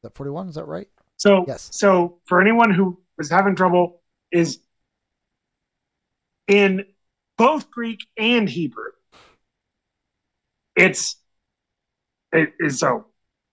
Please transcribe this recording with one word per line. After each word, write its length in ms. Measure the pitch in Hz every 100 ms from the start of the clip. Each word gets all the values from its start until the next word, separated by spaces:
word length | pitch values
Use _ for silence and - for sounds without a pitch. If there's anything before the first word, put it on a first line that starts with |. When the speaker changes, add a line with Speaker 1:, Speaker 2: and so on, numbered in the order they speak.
Speaker 1:
that 120 | - -
forty-one? 340 | 139 147 190
Is 60 | 156
that 100 | 156
right? 220 | 165 202 _ _ -
Speaker 2:
So, 280 | 202 190 180
Speaker 1:
Yes. 220 | 131 -
Speaker 2:
so 460 | - 202 190 175 - -
for 160 | 180
anyone 300 | 196 233 233
who 260 | 185 190 175 _ -
is 100 | 147
having 260 | 175 196 185
trouble, 460 | 185 180 175 - _ _ _
is 280 | 175 160 - _ _ _ _ _ _ _ _ _ _ _ _ _ _ _ _ _ _ -
in 380 | 202 196 190 - _ _ _ _ -
both 320 | 240 302 -
Greek 280 | 240 226 220 - -
and 300 | 220 240 190
Hebrew. 420 | 127 147 110 110 - _ _ _ _ _ _ _ _ _ _ _ _ _ _ _ _ _ -
It's, 400 | 233 - - - _ _ _ _ _ _ _ _ _ _ _
it 220 | 160 156 -
is 200 | 160 131
so, 280 | 143 117 - _ _ _ _